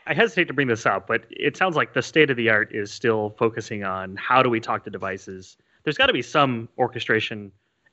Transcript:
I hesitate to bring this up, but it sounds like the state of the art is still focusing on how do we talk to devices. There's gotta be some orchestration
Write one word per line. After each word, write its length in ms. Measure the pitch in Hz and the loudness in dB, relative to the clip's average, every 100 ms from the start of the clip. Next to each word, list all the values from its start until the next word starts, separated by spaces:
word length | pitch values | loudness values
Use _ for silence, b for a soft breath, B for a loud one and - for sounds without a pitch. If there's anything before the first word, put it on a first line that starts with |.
| - | -4
I 60 | |
hesitate 360 | 151 226 185 165 | 0 2 2 -2
to 40 | |
bring 160 | 135 131 | 0 0
this 160 | 110 | 0
up, 220 | - 98 - | 0 0 -2
but 180 | 113 - | -4 -4
it 260 | - 143 - | -4 -4 0
sounds 180 | 190 | 0
like 200 | 151 120 | 0 -2
the 80 | 135 | -2
state 260 | - 160 147 | 0 4 4
of 80 | 120 | 4
the 140 | 113 | 2
art 240 | 107 107 | 2 0
is 180 | 110 101 | -4 -8
still 420 | - 123 110 104 - | -2 0 0 -2 0
focusing 440 | 113 117 110 107 | -2 -2 -10 -6
on 320 | 98 95 95 95 | -6 -6 -8 -8
how 260 | - 127 | 2 4
do 80 | 127 | 6
we 100 | 113 | 2
talk 240 | 117 107 | -2 -6
to 60 | 110 | -6
devices. 640 | 101 95 98 - 92 95 _ _ _ | -8 -8 -8 -10 -16 -18 _ _ _
There's 120 | 156 147 | -6 0
gotta 160 | 269 | 2
be 80 | 170 | 2
some 480 | - 156 135 117 113 - | 0 2 2 0 -6 -4
orchestration 720 | 120 117 - 110 - 110 101 _ _ _ _ | -4 -2 0 0 0 -8 -14 _ _ _ _